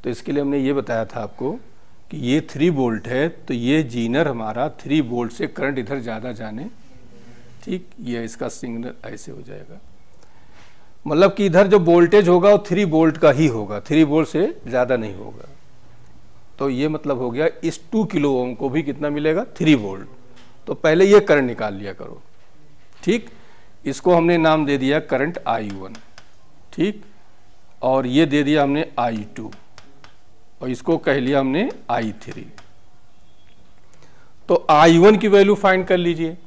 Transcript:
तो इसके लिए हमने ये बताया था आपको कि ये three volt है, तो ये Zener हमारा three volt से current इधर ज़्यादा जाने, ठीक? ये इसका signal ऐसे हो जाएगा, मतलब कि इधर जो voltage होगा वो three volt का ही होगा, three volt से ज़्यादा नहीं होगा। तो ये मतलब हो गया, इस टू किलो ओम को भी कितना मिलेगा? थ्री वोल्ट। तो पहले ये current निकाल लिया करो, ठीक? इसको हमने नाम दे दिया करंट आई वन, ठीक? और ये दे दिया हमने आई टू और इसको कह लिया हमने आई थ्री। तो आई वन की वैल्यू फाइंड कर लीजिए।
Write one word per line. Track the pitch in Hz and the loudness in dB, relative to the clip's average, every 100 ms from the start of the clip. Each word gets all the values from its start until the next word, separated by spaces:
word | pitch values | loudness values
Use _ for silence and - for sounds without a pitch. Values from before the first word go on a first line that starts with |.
तो | 123 | -6
इसके | 117 - | -8 -4
लिए | 143 | -2
हमने | 139 143 | 0 0
ये | 135 | 0
बताया | 139 - 117 110 | 0 -2 -4 -4
था | 117 | -8
आपको | 104 - 131 226 - - - - - | -10 -6 -6 -6 -12 -18 -18 -18 -14
कि | 151 | -6
ये | 123 147 151 | 0 0 0
three | 135 165 | 0 2
volt | 143 123 110 104 | 4 0 0 -2
है, | 127 160 | -2 -2
तो | - - | -4 -6
ये | 120 120 151 139 | -2 2 2 0
Zener | 117 117 131 156 | -2 0 0 0
हमारा | 120 110 110 147 - | -2 -6 -4 -4 -6
three | 139 156 | -2 0
volt | 123 120 117 | 0 -2 -4
से | - - | -4 -8
current | - 139 131 | -4 -4 -4
इधर | 110 139 | -6 -6
ज़्यादा | 117 110 123 | -6 -8 -10
जाने, | 113 110 110 190 - - - - - - - - - | -10 -10 -10 -12 -14 -16 -16 -18 -18 -18 -16 -16 -14
ठीक? | - 185 180 - | -8 -8 -8 -12
ये | 139 117 | -8 -6
इसका | 113 - 123 | -6 -6 -8
signal | - 123 117 120 - 110 | -8 -8 -8 -8 -12 -14
ऐसे | 110 - | -14 -14
हो | - | -14
जाएगा, | 98 98 95 95 - - - - - - - - - - - - 143 | -14 -16 -16 -16 -16 -16 -16 -16 -16 -16 -16 -16 -16 -16 -16 -12 -2
मतलब | 151 190 - | 4 4 4
कि | 196 | 4
इधर | 170 202 | 4 6
जो | 202 | 6
voltage | 170 170 170 208 175 | 8 8 8 8 8
होगा | 180 196 | 6 8
वो | 208 208 | 6 4
three | 202 196 | 0 2
volt | 160 165 160 | 4 4 6
का | 156 | 4
ही | 135 160 | 6 2
होगा, | 113 101 104 | 2 -4 -8
three | - 156 | 0 4
volt | 151 156 147 | 4 4 0
से | 151 208 349 117 | 0 -2 -4 -4
ज़्यादा | 123 123 123 | 0 2 0
नहीं | 107 92 | -2 -10
होगा। | 110 104 - - - - - - - - - - - - | -14 -14 -14 -16 -16 -16 -16 -16 -16 -16 -16 -16 -16 -4
तो | 139 | -2
ये | 127 151 | 0 0
मतलब | 156 147 131 | -2 -2 -2
हो | 123 | -2
गया, | 120 160 - | 0 0 0
इस | 165 165 - | -6 -6 -2
टू | 220 202 | 0 0
किलो | 170 143 131 | 2 2 2
ओम | 123 113 | -2 -4
को | 135 | -2
भी | 147 | -2
कितना | 143 143 147 | -2 -4 -4
मिलेगा? | 147 156 165 - - | 0 0 0 -2 0
थ्री | 160 139 | 4 4
वोल्ट। | 101 95 - - - - - - - | 2 -8 -12 -16 -16 -18 -16 -14 -8
तो | - | 0
पहले | 160 165 190 | 2 6 8
ये | 202 | 8
current | 196 147 127 | 8 4 4
निकाल | 113 107 | -2 -6
लिया | 98 101 | -6 -10
करो, | 92 - - - - - - - - - - | -12 -14 -14 -16 -16 -16 -16 -16 -16 -16 -6
ठीक? | - 226 - - - - - - 147 | 0 0 -2 -18 -18 -16 -16 -10 -8
इसको | 131 190 175 | 0 4 6
हमने | 165 175 | 6 4
नाम | 160 156 143 | 4 4 2
दे | 139 | 2
दिया | 131 151 | 2 0
करंट | 160 131 143 170 - | 0 0 0 -4 -4
आई | 113 107 | -4 -4
वन, | 98 95 - - - - - - - - | -10 -12 -14 -16 -18 -18 -18 -18 -18 -14
ठीक? | - 185 202 - - - - - - - - | -4 -4 -4 -14 -18 -18 -18 -18 -16 -16 -4
और | 127 131 127 | 0 2 4
ये | 131 160 | 4 4
दे | 147 | 2
दिया | 143 151 | 4 4
हमने | 139 147 165 - | 4 0 -2 -2
आई | 120 113 101 - | -2 -2 -8 -12
टू | 110 - - - - - - - - - - - | -12 -14 -16 -16 -16 -16 -16 -18 -18 -18 -18 -10
और | 127 | -6
इसको | 123 - 165 | -4 0 0
कह | 156 139 | 2 2
लिया | 127 139 | 2 2
हमने | 135 147 254 - - | 2 0 -2 -4 -4
आई | 117 113 101 | -2 -2 -8
थ्री। | - - - - - - - - - - - - - - - - - - - - - - - | -14 -14 -14 -16 -18 -18 -18 -18 -18 -18 -18 -18 -18 -16 -16 -16 -16 -18 -16 -16 -16 -16 0
तो | 175 - | 2 6
आई | 151 165 170 | 8 10 10
वन | 196 214 | 10 8
की | 220 | 6
वैल्यू | 202 196 202 | 6 8 6
फाइंड | 202 185 185 | 4 4 4
कर | 185 | 2
लीजिए। | 175 165 165 170 | 2 0 -4 -6